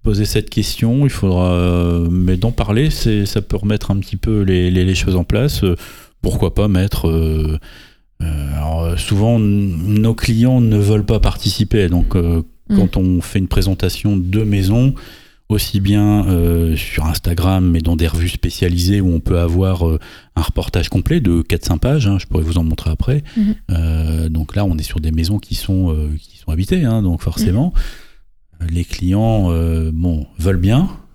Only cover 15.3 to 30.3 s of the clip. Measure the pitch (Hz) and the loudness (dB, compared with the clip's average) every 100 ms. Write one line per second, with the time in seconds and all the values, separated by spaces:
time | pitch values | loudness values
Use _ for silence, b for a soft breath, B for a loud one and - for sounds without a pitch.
15.3 | B _ 107 - 101 98 104 104 104 92 | B _ -2 0 -2 2 2 4 2 2
16.3 | 90 85 85 82 80 - 80 78 82 90 | 2 2 2 0 -2 -4 -4 -2 -2 -2
17.3 | 85 87 92 90 82 78 82 82 82 87 | 0 0 2 2 2 0 0 0 0 -2
18.3 | - 85 - 90 87 87 101 92 82 - | -2 -4 -2 0 2 2 2 2 0 0
19.3 | 90 85 87 95 90 82 80 B B B | 0 2 2 0 0 0 -2 B B B
20.3 | - - - - 90 - - - 165 104 | -4 -2 -4 -4 -4 -2 -2 0 2 2
21.3 | 85 - 85 - 87 120 151 104 98 - | 0 0 -4 -2 0 2 2 2 0 -2
22.3 | 82 80 82 80 80 - 78 - 147 147 | -2 0 0 0 -2 -2 -2 0 -2 -2
23.3 | 226 208 220 - 85 80 80 80 80 80 | -2 0 -2 -2 -2 0 0 0 -2 -2
24.3 | 80 76 104 101 78 73 80 78 80 82 | -2 -4 -2 -2 -2 -4 -4 -2 -2 -2
25.3 | 104 - - - 95 90 78 76 76 - | -4 -4 -6 -2 0 0 0 -2 -6 -10
26.3 | - - 80 95 185 135 113 98 82 - | -16 -6 -4 -2 0 0 0 0 -2 -4
27.3 | - 220 101 170 - - - - - - | -2 0 0 0 0 -2 -12 -20 -20 -20
28.3 | _ _ - 82 85 87 - 90 98 113 | _ _ -10 -4 -4 -4 -4 -2 0 2
29.3 | 110 90 82 82 82 80 80 87 80 71 | 2 0 0 0 -2 -2 -2 -2 -2 -6